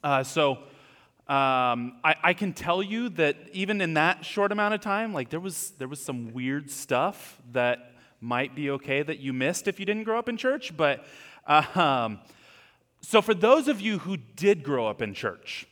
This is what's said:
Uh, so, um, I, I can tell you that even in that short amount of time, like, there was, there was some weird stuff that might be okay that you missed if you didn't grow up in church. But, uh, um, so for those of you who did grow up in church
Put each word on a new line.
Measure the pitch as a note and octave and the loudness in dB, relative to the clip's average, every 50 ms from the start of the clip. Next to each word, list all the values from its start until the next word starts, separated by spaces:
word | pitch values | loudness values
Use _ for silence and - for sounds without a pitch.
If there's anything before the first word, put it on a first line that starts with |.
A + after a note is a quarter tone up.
| - | 2
Uh, | D3 C#3 C3+ | 2 2 2
so, | C3 - - D#3+ D3+ C#3 C3 - - - - - - - - _ _ _ _ _ _ - | 0 0 2 2 4 4 2 0 -8 -20 -20 -20 -20 -20 -20 _ _ _ _ _ _ 0
um, | C#3 C#3 C3+ C3+ C3 B2+ B2+ B2 A#2+ A#2+ A#2+ B2 - - - | 2 2 4 4 4 2 2 2 0 0 -2 -6 -8 0 2
I, | D#3 D#3 - | 2 2 4
I | - E3+ F3+ | 2 0 2
can | F3 G#3 F#3+ | 2 -2 -4
tell | - - - F3 F3 F#3 | -4 -4 -2 -2 0 0
you | G#3 G3 G#3+ A3+ A#3+ A#3+ | -2 -4 -4 -6 -6 -6
that | F3 D#3 D#3 D3 C#3+ - - - - | 0 0 2 2 0 -2 -10 -12 -6
even | F#3 G3 G3 G#3+ G3+ | -6 -4 -2 -2 -2
in | F#3 E3 D#3+ | -2 0 2
that | D3+ D#3 F3 - - | 4 4 4 2 0
short | F3 - - G#3 G3+ G3 | -6 -8 -2 0 0 0
amount | G#3 G#3 G#3 G#3 G#3+ | 0 0 0 0 0
of | G#3 | -2
time, | - G#3 G3 G#3 A3+ A3 G3+ | -2 -2 -2 -2 -2 -4 -4
like, | D3 B2+ A2+ | -6 -6 -4
there | - E3 | -6 -6
was, | F3+ G3 D#3+ - - - - - | -6 -6 -8 -8 -10 -10 -10 -10
there | C3 C3 | -10 -10
was | D3 C#3+ - | -8 -10 -8
some | - C3 B2 A#2 A2+ A2+ | -8 -6 -6 -8 -8 -8
weird | B2+ B2+ C3 C#3 D3 D3 C#3 | -4 -4 -2 -2 -4 -6 -8
stuff | - - - - C3+ B2 D3+ G3 G3+ - - - - - - A#2+ | -12 -12 -4 0 2 2 2 0 -2 -6 -18 -20 -20 -20 -20 -4
that | A#2+ B2+ B2 B2 B2 A#2+ - - - - - _ _ _ | 0 2 4 4 2 0 -4 -20 -20 -20 -20 _ _ _
might | A2+ A#2 A#2+ B2 C#3 C3+ C3+ | -6 -2 -2 -2 -2 -2 -4
be | D3 D3 C#3 | -6 -4 -4
okay | C#3 C3+ - - C3+ C#3 | -4 -4 -2 -2 0 0
that | D3 D3+ D#3+ D3+ | 0 -2 -6 -6
you | C3+ C3+ | -6 -6
missed | C3 B2+ C3 D3 F3+ - - | -2 0 0 0 0 0 -4
if | G3+ F#3+ - | -4 -4 -4
you | G3 | -4
didn't | G3 G#3 G#3+ A3 | -4 -4 -4 -2
grow | A3 A3 A#3 | -2 -2 -2
up | A#3 B3 | -2 -4
in | A#3 | -6
church. | A3 - B3+ C#4 C#4 - - E3 | -2 -2 -2 -2 -2 -6 -12 -2
But, | D3+ D#3+ C#3+ C3+ - - - - - - - - - _ | 0 2 2 2 0 -8 -20 -20 -20 -20 -20 -20 -16 _
uh, | - D3 D3+ - - - | 4 4 4 4 4 0
um, | F#3 E3+ D3 C3+ B2+ A#2 A2+ G#2+ F#2 - - - _ - - - - - _ _ _ _ _ _ _ | 2 2 4 2 2 0 -2 -4 -8 -14 -20 -20 _ -20 -20 -20 -20 -20 _ _ _ _ _ _ _
so | - - - A3 | -8 4 4 4
for | A3 A3 | 4 4
those | A3 F3 F#3+ A3 C4+ D#4+ C4+ | 2 4 8 8 8 6 6
of | C#4+ C#4 G3 | 0 0 0
you | G3 A3 G#3 F3 | 0 -2 -2 -2
who | - F3+ F#3+ D#3 | -4 -6 -8 -8
did | A#2+ - - - E3 G3+ G3+ E3 | -10 -16 -8 2 4 4 4 4
grow | C#3 D3 C#3 B2 A2+ G#2+ | 0 -2 -2 0 0 -2
up | G2+ - | -2 -2
in | A#2+ G#2 F#2+ | -4 -6 -4
church | - - G#2+ F2 - - - - - - _ | -4 -4 -4 -4 -6 -14 -14 -14 -14 -14 _